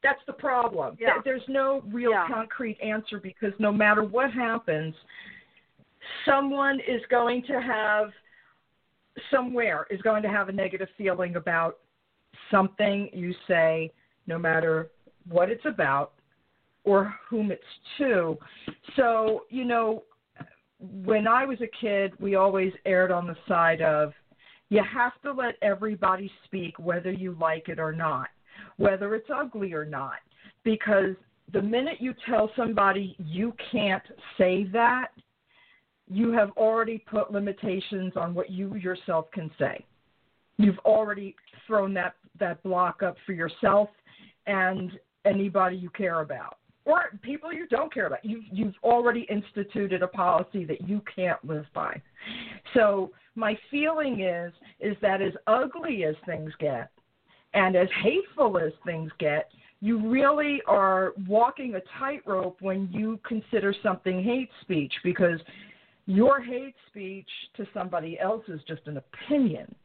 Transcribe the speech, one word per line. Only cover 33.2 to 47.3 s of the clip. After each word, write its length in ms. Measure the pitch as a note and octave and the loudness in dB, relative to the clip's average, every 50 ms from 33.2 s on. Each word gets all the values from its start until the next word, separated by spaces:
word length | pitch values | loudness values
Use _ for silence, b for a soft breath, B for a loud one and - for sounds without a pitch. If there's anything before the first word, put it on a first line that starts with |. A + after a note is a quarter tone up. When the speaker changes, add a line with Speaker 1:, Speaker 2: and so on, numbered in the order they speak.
| F3+ D3+ D#3+ F3+ G#3+ A#3 A3+ - - - | -10 -6 -4 -2 -2 -2 -4 -8 -12 -4
Speaker 1:
can't 320 | - A#3+ G#3+ G3 F#3+ F#3+ - - - - - - - | -2 0 0 0 0 -2 -4 -12 -20 -20 -20 -20 2
say 280 | - F#3+ F#3 F#3 G3 G#3 F#3 F#3+ | 4 4 4 4 2 -2 0 2
that, 360 | A#3 A#3 A#3+ A#3+ B3+ B3+ - _ - _ _ _ _ _ b b b b b b b b b _ _ _ _ | 4 4 4 4 2 -4 -8 _ -20 _ _ _ _ _ b b b b b b b b b _ _ _ _
you 220 | F#3 G3 A#3 A#3 | 0 0 2 4
have 200 | A#3 A#3 G#3 G3+ | 4 4 2 2
already 460 | G3+ - A3 A3 A3 A3+ A3+ A3 A3+ | 2 2 2 4 4 2 0 0 -4
put 340 | A3 _ - G#3+ G#3 G3+ - | -8 _ -4 -2 -2 -2 0
limitations 840 | G#3 G3+ G3+ G3+ G3 - - A3 F#3 F#3+ F#3 - G#3 F#3+ F#3 F#3 - | -2 -4 -2 -4 -4 -4 -4 -4 -4 -4 -4 -6 -6 -6 -6 -4 -4
on 180 | F#3 E3+ F3 F3 | -4 -4 -4 -2
what 160 | F3 F3+ - | -4 -4 -4
you 260 | F#3+ F3+ G3 G3 G3+ | -6 -6 -6 -6 -6
yourself 560 | G#3+ F3+ F#3 F#3 F3+ - - F3 D#3+ D#3 - - | -6 -6 -6 -6 -6 -4 -2 -2 -2 -2 -4 -10
can 160 | F#3+ D#3+ D3+ - | -10 -10 -10 -4
say. 280 | - C#3+ - - - - _ _ _ _ _ _ _ _ _ _ _ _ _ _ | -2 -2 -2 -2 -8 -14 _ _ _ _ _ _ _ _ _ _ _ _ _ _
You've 220 | - G#3 G3+ F#3 - | 4 4 4 4 4
already 560 | - G#3+ G#3+ A3 A3 G#3 G3+ G3 G3+ G3 - _ _ - - - - | 4 4 6 6 4 0 -4 -8 -8 -12 -14 _ _ -20 -20 -20 -8
thrown 280 | - A3 G#3 G3 G3 G3 | 0 0 2 2 2 -2
that, 220 | F#3 F3 - - _ _ - _ - | -2 -4 -4 -6 _ _ -20 _ -4
that 220 | G3+ F3 E3+ - _ | -4 -4 -4 -6 _
block 400 | F#3+ F3+ F3+ F3+ F3 F3 - G3 | -2 2 2 2 0 0 -2 -4
up 120 | F3+ F3 - - | -4 -4 -6 -10
for 80 | - F#3+ | -8 -6
yourself 560 | E3+ E3 D#3+ - - - - G3+ G#3 G#3 G#3 _ _ b b b b b b b b _ | -4 -4 -6 -4 0 2 4 6 6 4 2 _ _ b b b b b b b b _
and 440 | - G3+ F#3+ F#3 F#3 F#3+ F#3+ F#3 F3+ G3 - _ _ _ _ _ | -2 0 2 2 0 0 -2 -6 -8 -10 -14 _ _ _ _ _
anybody 500 | G3+ G3 G3 G3 G3+ E3 G3 F#3 F#3 F#3 | 2 2 4 0 2 2 2 2 2 0
you 140 | F#3 F3+ F3 | -4 -8 -10
care 300 | _ - G3+ F3 E3+ E3 | _ -4 -2 -2 0 -2
about, 360 | D#3 D3+ C#3+ A#2+ F2 - - _ _ _ _ _ _ | -4 -4 -8 -10 -10 -14 -16 _ _ _ _ _ _
or 320 | - D#4 F4+ E4+ - G#3 G3+ | 2 2 2 2 0 -8 -12
people 320 | - A3+ | -10 -10